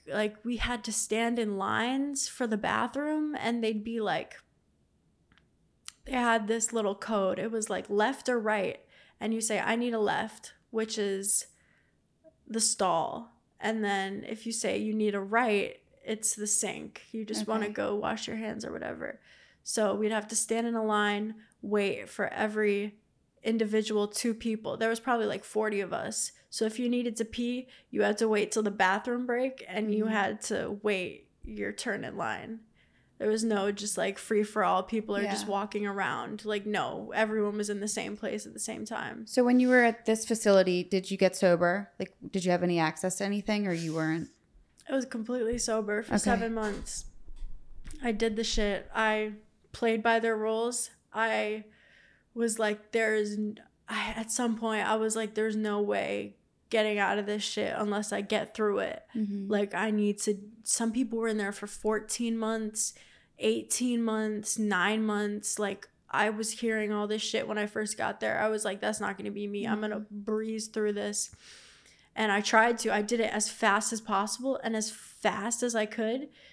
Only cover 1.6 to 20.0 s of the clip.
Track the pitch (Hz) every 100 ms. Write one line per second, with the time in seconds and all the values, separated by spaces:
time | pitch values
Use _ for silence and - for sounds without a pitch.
1.6 | 190 220 233 269 285 269 - - 240 208
2.6 | - 214 240 269 294 311 302 294 226 240
3.6 | 220 214 214 233 208 165 - - - _
4.6 | _ _ _ _ _ _ _ _ _ _
5.6 | _ _ - - - 262 240 226 208 226
6.6 | - 226 208 202 - 214 190 185 214 226
7.6 | 214 185 - 202 214 269 - 240 214 214
8.6 | 185 - _ - - - 214 226 220 208
9.6 | - 226 247 226 202 156 214 - - -
10.6 | _ 220 220 220 202 196 196 - - _
11.6 | _ _ _ _ _ _ - _ - 226
12.6 | 214 - 190 165 - - 233 _ _ -
13.6 | - 226 208 196 196 202 - 220 226 226
14.6 | 208 196 214 214 214 202 196 226 247 208
15.6 | - - _ _ - 220 - - 208 -
16.6 | 196 - 226 - - 226 214 220 214 220
17.6 | 208 214 208 208 214 214 - 220 220 -
18.6 | - - - - - - - - - _
19.6 | - - 214 202